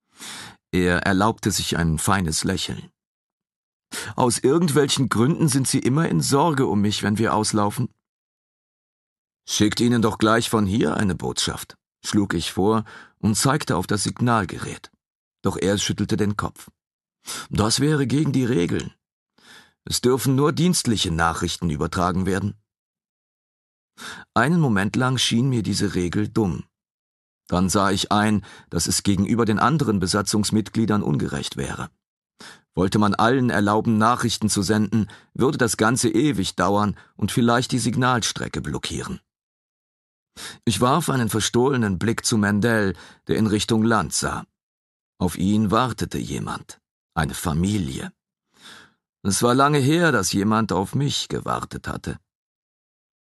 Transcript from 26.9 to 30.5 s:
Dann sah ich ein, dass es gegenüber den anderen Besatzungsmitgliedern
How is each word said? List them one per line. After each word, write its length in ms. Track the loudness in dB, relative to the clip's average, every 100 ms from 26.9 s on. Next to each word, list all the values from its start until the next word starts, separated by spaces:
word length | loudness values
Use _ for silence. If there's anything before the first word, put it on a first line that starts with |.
| _ _ _ _ _ -4
Dann 220 | 0 2
sah 200 | 2 2
ich 220 | 0 0
ein, 320 | 2 2 0 -4 -18 -8
dass 180 | -4 -2
es 160 | -2
gegenüber 440 | 0 0 2 2 2
den 120 | 2
anderen 420 | 2 2 0 0
Besatzungsmitgliedern 1000 | 0 -2 0 -2 0